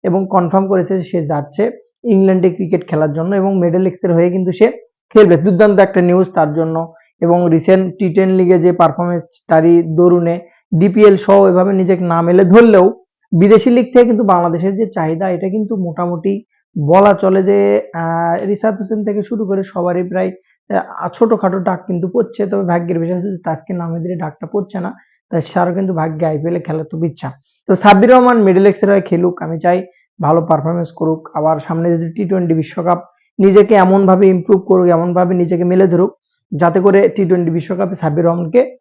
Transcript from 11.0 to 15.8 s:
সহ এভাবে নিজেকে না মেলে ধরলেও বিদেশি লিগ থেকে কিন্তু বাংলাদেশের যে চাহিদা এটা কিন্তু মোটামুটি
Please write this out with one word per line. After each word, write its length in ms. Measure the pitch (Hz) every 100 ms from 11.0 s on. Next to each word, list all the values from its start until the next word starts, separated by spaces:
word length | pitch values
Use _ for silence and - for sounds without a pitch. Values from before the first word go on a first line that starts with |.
| 208 196
সহ 320 | 202 196 196
এভাবে 260 | 180 190
নিজেকে 300 | 190 185 185
না 180 | 175 165
মেলে 220 | 170 180
ধরলেও 500 | 185 214 233 202 190 - _ _ _ 165
বিদেশি 300 | 202 220 254
লিগ 160 | 240 247
থেকে 120 | 247 240
কিন্তু 180 | 220
বাংলাদেশের 520 | 202 180 175 165 190 196
যে 100 | 220
চাহিদা 420 | 190 160 165 190
এটা 200 | 175 190
কিন্তু 260 | 214 202
মোটামুটি 680 | 214